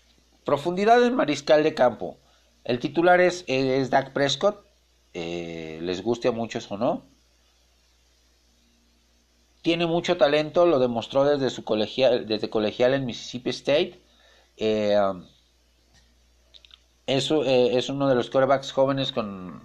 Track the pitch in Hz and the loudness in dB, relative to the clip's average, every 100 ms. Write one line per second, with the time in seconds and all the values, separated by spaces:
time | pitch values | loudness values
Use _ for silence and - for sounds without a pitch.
0 | _ _ _ _ - 143 160 180 202 240 | _ _ _ _ -2 -2 -2 0 4 4
1 | 247 247 147 143 - 151 156 - 123 107 | 4 0 -2 -2 2 4 4 2 0 0
2 | 87 - _ _ _ _ - 123 151 147 | -10 -12 _ _ _ _ -6 -4 -4 0
3 | 170 180 180 175 - 131 135 131 135 139 | 4 4 4 0 -4 -2 0 0 0 -2
4 | 135 - 139 - 196 214 _ _ _ _ | -2 -2 -2 0 -2 -2 _ _ _ _
5 | _ - 85 87 85 82 80 80 87 90 | _ -10 -8 -6 -8 -10 -12 -8 -6 -4
6 | 104 120 127 113 113 117 - 98 127 254 | -2 -2 -2 -4 -6 -8 -10 -6 -4 -4
7 | - _ _ _ _ _ _ _ _ _ | -8 _ _ _ _ _ _ _ _ _
8 | _ _ _ _ _ _ _ _ _ _ | _ _ _ _ _ _ _ _ _ _
9 | _ _ _ _ _ _ 165 165 170 170 | _ _ _ _ _ _ -2 0 0 0
10 | 170 175 147 147 151 160 175 147 127 117 | 0 2 2 2 0 2 4 4 2 -2
11 | 107 139 143 147 131 113 - 107 104 - | -2 0 2 2 0 -4 -4 -2 -2 0
12 | 131 120 107 107 104 113 107 - 123 139 | 2 2 0 -4 -2 -2 -2 2 2 2
13 | 131 104 - 123 147 - - 147 185 - | -2 -8 -10 -10 -8 -6 0 0 0 -6
14 | _ _ _ _ _ - 110 107 104 104 | _ _ _ _ _ -4 -2 0 2 2
15 | 98 92 82 _ _ _ _ _ _ _ | 2 -2 -12 _ _ _ _ _ _ _
16 | _ _ _ _ _ - - - _ _ | _ _ _ _ _ -20 -20 -20 _ _
17 | - 135 - 156 127 127 123 127 123 139 | -4 -2 0 0 2 4 4 2 -2 -2
18 | 139 127 113 135 131 139 139 - 135 139 | 0 2 0 2 2 2 0 0 0 0
19 | 131 - 107 98 92 73 | -4 -4 -6 -8 -14 -16